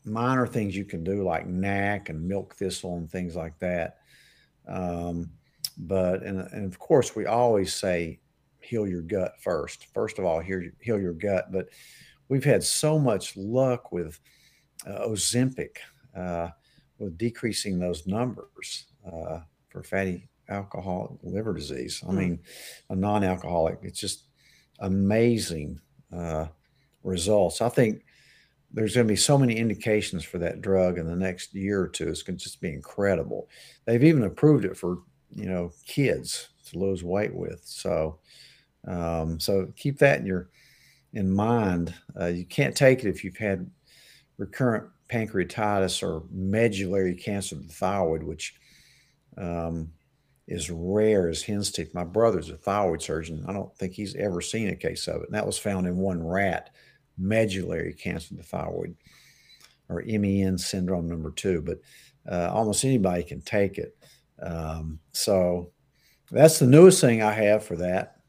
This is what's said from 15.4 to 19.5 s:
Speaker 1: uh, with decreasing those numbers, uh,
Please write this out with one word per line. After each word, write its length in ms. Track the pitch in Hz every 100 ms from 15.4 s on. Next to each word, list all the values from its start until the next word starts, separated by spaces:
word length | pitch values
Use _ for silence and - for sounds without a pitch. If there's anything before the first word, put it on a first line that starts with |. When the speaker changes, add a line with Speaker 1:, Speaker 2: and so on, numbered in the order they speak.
| 131 131 78 - - _ _ 92
Speaker 1:
uh, 320 | 90 85 82 - _ _ _ _
with 200 | 101 85
decreasing 600 | 117 117 120 98 104 90
those 280 | 90 85 92
numbers, 800 | 104 127 101 - - - - - _ 98
uh, 340 | 82 82 82 82